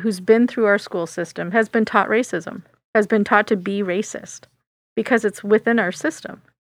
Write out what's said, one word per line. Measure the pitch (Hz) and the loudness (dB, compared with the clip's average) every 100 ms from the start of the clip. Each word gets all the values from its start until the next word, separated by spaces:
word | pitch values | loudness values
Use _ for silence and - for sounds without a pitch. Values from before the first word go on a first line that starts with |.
who's | 208 185 | -6 -4
been | 185 220 240 | 2 4 4
through | - 214 | 2 2
our | 202 | 2
school | - 185 165 | 0 -6 -6
system | - 170 - 175 | -6 -8 -6 -2
has | 220 214 | 0 2
been | 233 | 0
taught | 220 214 190 | 2 0 2
racism, | 220 254 175 156 - - _ _ 220 | 0 0 -6 -8 -14 -18 _ _ 0
has | 214 | 2
been | 220 | 0
taught | 202 208 214 | 4 2 4
to | 202 | -2
be | 185 202 | -2 -4
racist | 190 180 214 - - - - _ _ _ _ - | -2 -4 -4 -8 -14 -20 -20 _ _ _ _ -6
because | 214 233 | 0 0
it's | 214 - | 0 -4
within | 202 214 233 233 | 0 2 2 0
our | 180 | 0
system. | - 311 320 - - _ _ _ _ | -2 -6 -6 -12 -16 _ _ _ _